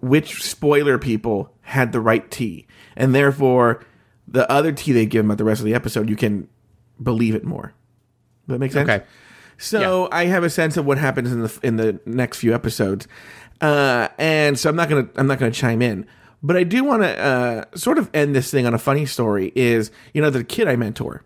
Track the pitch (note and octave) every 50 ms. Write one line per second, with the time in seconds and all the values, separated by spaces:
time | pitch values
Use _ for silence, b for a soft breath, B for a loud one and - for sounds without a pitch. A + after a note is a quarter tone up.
0 | - B2+ C3 D#3 D#3 - - - - - - - - D3 D3 C#3+ D3 D3 C3 A#2+
1 | B2+ C3 A2+ G#2+ G#2+ A#2 G#2+ G2 - - _ _ _ - - C3+ B2+ A#2+ A2 A#2+
2 | A2 A2+ A2+ A2+ - - - - C3 A2 E2+ - - B B B B B B B
3 | C3 C3+ B2+ C3+ C#3+ C#3 C3+ C#3 C#3 C3 B2+ B2+ A#2+ A#2 A2+ A#2 b b b b
4 | b b b b _ - - B2 C3 - C3 C#3 D3 E3 D3+ C#3 - - C3 A#2
5 | A2 G#2 - A2+ G#2+ G#2+ G#2 G#2 G#2 A2 G#2+ G#2+ G#2 G#2+ A2 B2 - A#2 - A#2+
6 | G#2+ A2+ G#2+ G#2 - A2 G#2 G2+ - - _ _ _ _ _ _ _ _ _ _
7 | A2+ B2 B2 A2+ A#2+ A2+ A2 A2 - - - - - - _ _ _ _ _ _
8 | _ _ _ _ _ _ _ _ _ - C3 B2 C3+ C3 C3 D3+ C#3+ C#3+ A2 G2
9 | - B B B B B B B B B B B - - - A3 G3 F#3+ F#3 F#3
10 | F3+ - - E3 F3 F3 F#3 F#3 E3+ E3 - - E3 D#3+ D3 F3 D3 C#3 C#3 C3+
11 | D3+ C3+ - - A#2+ B2 B2+ A#2 A2+ A2 - - - C3 A2+ A2 A2+ A2 G2+ F#2
12 | - - A2+ B2+ B2+ A#2+ - - - A2+ A2+ B2 - A2+ A2 - A2+ G2 G2 G2
13 | - B B B B B B B B B B B - D3+ D3 D3 C#3+ C3+ B2+ A#2+
14 | A2+ - - - D3 D#3+ D#3 D#3 D3+ D3 C#3+ B2+ - D#3+ D#3 E3 E3+ D3+ D3+ C#3
15 | B2+ - - - C3+ C3+ C#3 B2+ C3 A#2 A2+ - - B2 A#2 A2+ B2 A#2+ G#2+ F#2
16 | - b b b b b b b - C#3+ F3 F3+ F3+ F3 F#3 B3 C4 C#4+ C#4 A3+
17 | G3+ E3+ G#2+ - G2+ C#3 C3 B2+ B2 B2 A#2 A2 - - - F3 - A#3+ D#4+ D#4+
18 | A3+ - _ D#3 D3 C#3+ C#3+ C3+ C3 - - C#3 B2 A#2+ B2 A#2 - - C3+ C#3+
19 | D3+ C3+ - - B2 A2 G#2 G2+ F#2+ G2 - - B2+ A#2+ A#2 A2+ A2 - B B
20 | B B B D3+ D3 D3+ C3+ C3 A#2 - - - A#3 F3+ C3 A#2+ A#2 G#2 A2+ -
21 | A#2 - - - -